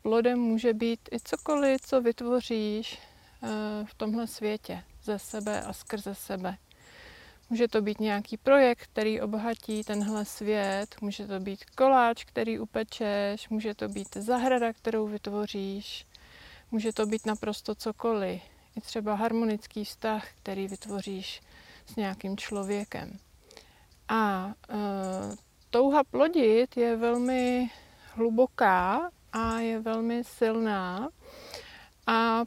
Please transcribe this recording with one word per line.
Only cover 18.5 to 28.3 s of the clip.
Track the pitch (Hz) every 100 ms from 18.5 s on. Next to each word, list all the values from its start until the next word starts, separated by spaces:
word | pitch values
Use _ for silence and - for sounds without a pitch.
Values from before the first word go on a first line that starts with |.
| - _ 226
I |
třeba | - 233 208
harmonický | 202 226 226 226 214 - 214
vztah, | 202 - 220 214 - -
který | - 190 196
vytvoříš | 196 214 202 196 190 190 - - - - - -
s | -
nějakým | 196 190 190 196
člověkem. | - 208 196 202 208 - - 196 - _ - - - _ _ _ -
A, | 220 214 190 190 - -
eh, | 214 208 196 190 190 202 208 _ _ _
touha | 240 277 285
plodit | 277 247 311 339 226 220 254 247
je | 233 226
velmi | 233 240 247 254 247 247 240 - - - -
hluboká | - 226